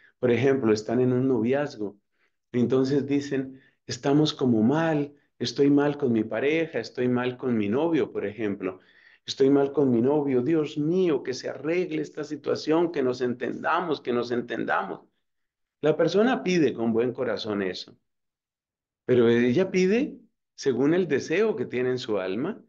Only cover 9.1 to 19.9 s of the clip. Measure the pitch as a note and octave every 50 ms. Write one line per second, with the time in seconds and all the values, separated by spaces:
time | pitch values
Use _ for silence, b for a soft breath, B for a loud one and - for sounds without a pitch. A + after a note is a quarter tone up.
9.1 | b b b - - - C#3 C3+ C#3+ C#3+ C#3 C#3 - D#3 C#3+ C3 B2 A2+ A#2 C3+
10.1 | D3 D3+ C#3+ C#3 B2+ B2 B2 C#3+ E3 D#3+ D3+ C#3+ - D3+ D3 D#3 F3 F#3 F#3 E3+
11.1 | C#3+ B2 - C3 B2 B2 - B2+ A#2+ B2 C3+ D#3 E3+ F3+ F3+ D#3 D#3 D#3 D3 C#3
12.1 | - D3+ D3+ D3 D3+ C#3 - C3 B2 B2 - D3 D#3 E3 F3 E3+ E3+ D3 C3 B2+
13.1 | B2 B2+ B2+ B2 A#2+ B2 B2 A#2 G#2+ A#2 A#2+ D3+ D#3 E3+ F#3 F3 C#3 - - C3+
14.1 | A#2+ A#2+ A#2 A#2 A#2+ A#2+ A#2+ A#2+ A#2 A2+ A2 A#2+ D3+ E3+ G3 F#3+ - - - _
15.1 | _ _ _ _ _ _ _ _ _ _ _ _ _ _ - D3 D3+ - E3+ D#3+
16.1 | E3+ G3 A3+ B3+ B3+ - - F3+ F3+ F3 D3 A#2 - A#2 A2+ A#2 A2 A2+ A#2+ B2+
17.1 | - - B2+ A#2 G#2 F#2 G#2+ A2 G#2 G2+ G2 F#2 F#2 - - - - _ _ _
18.1 | _ _ _ _ _ _ _ _ _ _ _ _ _ _ _ _ _ _ _ -
19.1 | B2 A#2+ A#2 A#2 A#2 A#2+ A#2+ B2 B2 E3+ F#3+ F#3 - F#3 F#3 F#3